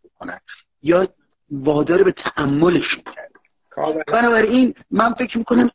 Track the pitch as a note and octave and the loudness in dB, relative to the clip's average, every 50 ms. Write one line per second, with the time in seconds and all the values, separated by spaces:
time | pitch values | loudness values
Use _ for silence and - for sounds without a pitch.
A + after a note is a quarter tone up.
0 | _ _ _ - - - - - _ - - - _ _ _ _ - D3 E3+ F3+ | _ _ _ -16 -14 -14 -14 -16 _ -20 -20 -20 _ _ _ _ -8 -4 -2 -2
1 | F#3+ - _ _ _ _ _ _ _ - D3 C#3 C3 D3+ D3 D3 D3 D#3+ E3+ F#3+ | -2 -4 _ _ _ _ _ _ _ -14 -12 -6 -2 -2 0 0 0 0 2 2
2 | G3 B2+ C3+ - - - - - D3 C#3 C#3+ D3 E3 F3+ F3 C#3 - - - - | 2 0 0 -4 -8 -10 -6 -4 -2 -2 0 2 2 2 2 0 -2 -4 -8 -10
3 | - - - - - - _ - _ _ _ _ _ _ - - D3+ D#3 D#3 D#3+ | -12 -20 -20 -18 -20 -20 _ -20 _ _ _ _ _ _ -8 -6 -4 -4 -4 -6
4 | D3+ - A3+ A3+ A#3+ A#3+ A3+ A3 A3 G#3 A#3+ C4 B3+ A#3 - _ - - - F#3+ | -4 -2 0 2 2 4 4 4 2 4 4 4 4 2 0 _ -10 -4 0 0
5 | - A#3+ A#3 - B3 - - A#3 A#3 - A#3+ A#3+ A#3+ A#3+ | 2 2 0 -2 -4 -4 -4 -6 -2 2 2 4 4 2